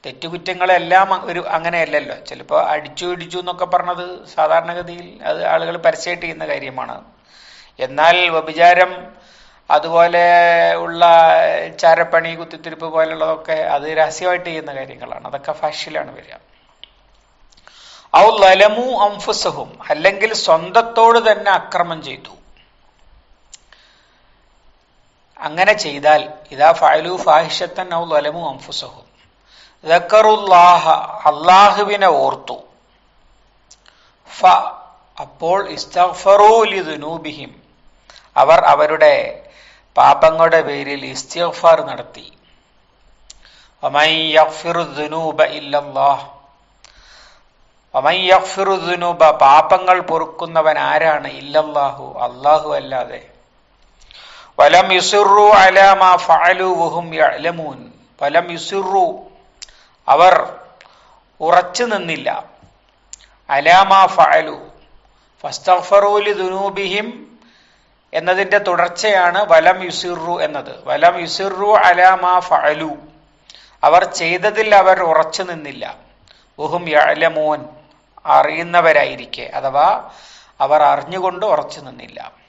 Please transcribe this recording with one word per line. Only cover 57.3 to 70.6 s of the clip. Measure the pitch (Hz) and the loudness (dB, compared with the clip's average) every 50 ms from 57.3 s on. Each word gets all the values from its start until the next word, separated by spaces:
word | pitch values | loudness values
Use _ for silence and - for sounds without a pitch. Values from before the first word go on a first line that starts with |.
| - - 156 170 170 165 156 147 131 123 117 - _ _ _ _ _ _ | 0 -4 -6 -8 -8 -8 -12 -12 -14 -16 -20 -20 _ _ _ _ _ _
വലം | 143 143 147 170 175 175 | -6 -2 -2 -2 -4 -4
യുസിറു, | 170 165 - - 196 196 190 185 196 196 180 160 - - - - _ _ _ _ _ _ - _ _ _ _ _ _ _ _ - | -12 -12 -12 -8 -8 -6 -6 -2 -2 -2 -2 -2 -4 -12 -18 -20 _ _ _ _ _ _ -20 _ _ _ _ _ _ _ _ 0
അവർ | 135 156 175 185 175 - - - - - - - _ _ - _ _ _ _ _ _ _ _ _ _ _ | 2 4 6 4 4 4 0 -4 -14 -18 -20 -20 _ _ -20 _ _ _ _ _ _ _ _ _ _ _
ഉറച്ചു | 156 165 170 180 180 180 - - 240 | 0 2 2 2 2 0 -6 -6 -4
നിന്നില്ല, | 240 214 190 170 165 160 143 127 - - - - - _ _ _ _ _ _ _ _ _ _ _ _ - _ _ _ _ _ _ - | -4 -4 -6 -6 -8 -10 -6 -6 -8 -8 -8 -12 -18 _ _ _ _ _ _ _ _ _ _ _ _ -20 _ _ _ _ _ _ -4
അലാ | 139 139 147 160 175 190 | -4 0 2 4 4 4
മാ | 196 190 196 196 190 | 6 4 4 4 4
ഫഅലു, | - - 170 156 143 147 160 156 156 151 165 - - _ _ _ _ _ _ _ _ _ _ _ _ _ _ | 4 4 2 2 4 2 0 0 -4 -12 -14 -18 -20 _ _ _ _ _ _ _ _ _ _ _ _ _ _
ഫസ്തഗ്ഫറു | - 143 131 - - 185 185 175 170 - 202 202 202 202 208 208 | -14 -14 -14 -6 0 0 0 0 2 2 2 4 4 4 0 0
ലിദുനൂബിഹിം | 202 208 202 180 185 185 185 196 196 196 185 196 196 180 190 208 226 233 233 - - _ _ _ _ _ _ _ _ _ _ _ _ _ _ _ _ _ - | -2 -2 -4 -4 -6 -6 -6 -6 -6 -6 -6 -6 -6 -6 -6 -6 -8 -8 -14 -18 -20 _ _ _ _ _ _ _ _ _ _ _ _ _ _ _ _ _ -8
എന്നതിന്റെ | 160 160 175 185 190 196 190 202 202 | -4 -2 -2 -2 -2 -2 0 0 -2
തുടർച്ചയാണ് | 170 185 175 170 175 170 175 - - 214 202 185 175 175 175 196 214 | 0 -2 -2 -2 -2 -4 -4 -4 -2 0 0 2 0 0 0 -2 0
വലം | - 165 160 160 175 185 185 190 | 2 2 4 4 4 0 0 -6
യുസിറു | 175 160 - - 180 175 165 160 170 170 175 | -10 -10 -10 -8 -8 -8 -8 -8 -8 -6 -4
എന്നത്. | 160 151 147 139 | -6 -6 -6 -10